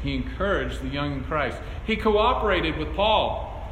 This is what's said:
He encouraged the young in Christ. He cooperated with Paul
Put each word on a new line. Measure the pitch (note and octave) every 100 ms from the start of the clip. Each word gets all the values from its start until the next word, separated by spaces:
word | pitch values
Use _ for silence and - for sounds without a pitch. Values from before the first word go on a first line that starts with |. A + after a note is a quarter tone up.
He | C#3 C3+
encouraged | - - G3+ E3 B2+ -
the | C3
young | C#3+ D3
in | C3+
Christ. | A#2+ D#3 B2+ - - - -
He | A3
cooperated | A3 G#3 A#3 B3+ G#3+ F3+ D#3+ D3+
with | D3+
Paul | - G#3+ G#3 A#2 - - - -